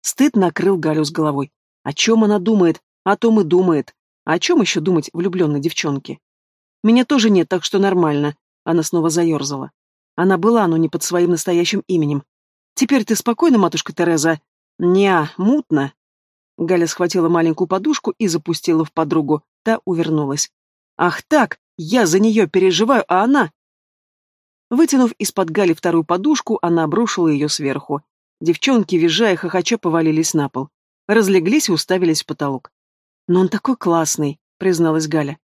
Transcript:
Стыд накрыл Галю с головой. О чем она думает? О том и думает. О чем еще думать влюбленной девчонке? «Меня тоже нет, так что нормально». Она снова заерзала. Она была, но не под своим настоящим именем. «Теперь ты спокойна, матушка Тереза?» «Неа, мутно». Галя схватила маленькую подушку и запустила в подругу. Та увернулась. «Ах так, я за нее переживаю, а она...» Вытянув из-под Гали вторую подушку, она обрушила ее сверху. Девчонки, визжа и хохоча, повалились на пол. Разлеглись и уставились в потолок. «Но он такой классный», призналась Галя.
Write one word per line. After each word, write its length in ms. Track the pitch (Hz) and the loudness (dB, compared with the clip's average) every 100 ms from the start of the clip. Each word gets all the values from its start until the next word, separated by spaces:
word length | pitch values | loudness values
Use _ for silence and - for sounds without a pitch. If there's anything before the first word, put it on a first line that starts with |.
Стыд 340 | - - 285 | -10 0 2
накрыл 440 | 220 185 160 185 190 | 2 0 0 0 0
Галю 260 | 160 156 | 0 -2
с 80 | 151 | -2
головой. 400 | 165 156 139 135 _ _ _ | -2 -2 -2 -6 _ _ _
О 80 | 131 | -12
чем 320 | 147 - 226 | -4 2 4
она 160 | 214 208 | 4 2
думает? 420 | 180 214 175 160 _ _ | 2 2 2 0 _ _
О 120 | - 208 | -4 0
том 240 | 233 220 | 2 2
и 40 | |
думает. 500 | 165 175 185 151 - _ _ _ | 2 2 2 0 -4 _ _ _
О 160 | - 165 | -4 -2
чем 200 | - 349 | 2 0
еще 200 | 190 175 | 2 -2
думать 300 | 160 170 147 | 0 -2 -2
влюбленной 480 | 165 185 180 160 147 | -6 -4 0 0 0
девчонке? 580 | 151 - 160 139 - - _ _ _ _ _ _ | -4 -4 -4 -6 -8 -18 _ _ _ _ _ _
«Меня 220 | 214 233 | 2 2
тоже 260 | 240 285 220 | 4 2 4
нет, 180 | 190 160 | 2 2
так 140 | 185 | -4
что 140 | - 196 | -2 0
нормально». 580 | 196 180 165 147 147 147 _ _ | 2 2 0 0 -2 -6 _ _
Она 180 | - 165 | -2 -2
снова 280 | 156 175 165 | 0 -2 0
заерзала. 600 | 160 175 151 139 139 139 _ _ _ _ - | 0 0 -2 -4 -8 -12 _ _ _ _ -2
Она 220 | 185 185 | 0 2
была, 280 | 196 233 190 | 2 2 2
но 100 | 160 | 2
не 120 | 160 | 0
под 160 | 175 | -2
своим 260 | - 175 175 | -4 0 2
настоящим 540 | 170 - 175 175 196 - | 0 0 0 0 -4 -2
именем. 380 | 180 147 143 - _ _ _ _ | -2 0 -4 -8 _ _ _ _
«Теперь 300 | - 269 277 | -4 0 0
ты 100 | 208 | 0
спокойна, 440 | 214 - 233 339 240 | -2 -2 0 2 4
матушка 340 | 175 165 - | 2 -2 -10
Тереза?» 480 | 156 175 165 160 156 _ _ _ _ | -2 0 2 0 -2 _ _ _ _
«Неа, 520 | 175 185 196 180 147 - | 0 2 2 2 -2 -2
мутно». 560 | 190 294 - 151 139 _ _ _ _ _ _ - | 0 0 0 -2 -2 _ _ _ _ _ _ -8
Галя 280 | 165 180 165 | -2 0 0
схватила 420 | - 175 185 165 | -2 -2 0 0
маленькую 400 | 170 165 160 175 | 2 0 0 -2
подушку 440 | 190 254 294 - - | -2 -2 -4 -4 -4
и 80 | 208 | -4
запустила 580 | 165 160 165 - 160 | -4 -4 -6 -2 0
в 80 | 156 | -2
подругу. 520 | - 156 160 147 151 _ _ | -4 -2 -2 0 -4 _ _
Та 180 | - 226 | -2 -2
увернулась. 680 | - 170 160 156 139 143 - _ _ _ _ - | -2 -4 -2 -2 -4 -6 -8 _ _ _ _ -4
«Ах 260 | 175 - | -2 -2
так, 360 | - 302 233 - _ - | -2 0 0 -4 _ -14
я 300 | 160 247 190 | -2 0 2
за 120 | 185 | 2
нее 260 | 220 220 175 | 2 2 2
переживаю, 580 | 190 185 165 226 254 - | 2 2 2 2 0 2
а 160 | 180 | 0
она...» 260 | 226 285 175 _ _ _ _ _ _ _ _ _ _ _ _ | 2 2 0 _ _ _ _ _ _ _ _ _ _ _ _
Вытянув 420 | 240 330 277 240 - | 0 2 2 0 -2
из-под 320 | 202 - 175 | -6 -2 -2
Гали 240 | 160 190 | 0 0
вторую 300 | 165 180 165 | 0 0 0
подушку, 540 | 156 180 233 294 - 220 | 0 -2 0 -2 -2 -4
она 220 | 175 170 | 0 0
обрушила 440 | 160 175 233 - 165 | 0 0 -2 0 0
ее 200 | 143 147 | 0 -2
сверху. 540 | - 139 139 - 143 _ _ _ _ | -4 -4 -6 -6 -8 _ _ _ _
Девчонки, 560 | 165 165 - 247 190 175 | -4 -2 0 0 2 0
визжа 360 | 165 156 226 | 0 2 0
и 40 | 175 | 0
хохоча, 420 | 170 185 170 233 | -2 -4 -2 -4
повалились 560 | 175 165 160 156 160 | -2 0 0 0 0
на 140 | 160 143 | -2 -2
пол. 200 | - 139 _ _ _ - | -6 -10 _ _ _ 0
Разлеглись 600 | 214 196 190 165 294 254 | 2 2 0 2 0 0
и 40 | |
уставились 500 | 165 - 185 180 156 | -4 -2 -2 0 -2
в 40 | - | -6
потолок. 460 | 147 143 131 - _ _ _ _ _ - | -8 -6 -6 -12 _ _ _ _ _ -2
«Но 120 | 175 | 0
он 80 | 185 | 2
такой 280 | 202 - 254 | -2 -4 -4
классный», 600 | 185 165 156 - 147 147 _ _ | 0 0 0 -4 -6 -6 _ _
призналась 500 | 185 170 165 160 156 | -2 0 0 0 -2
Галя. 300 | 156 143 139 | -4 -4 -10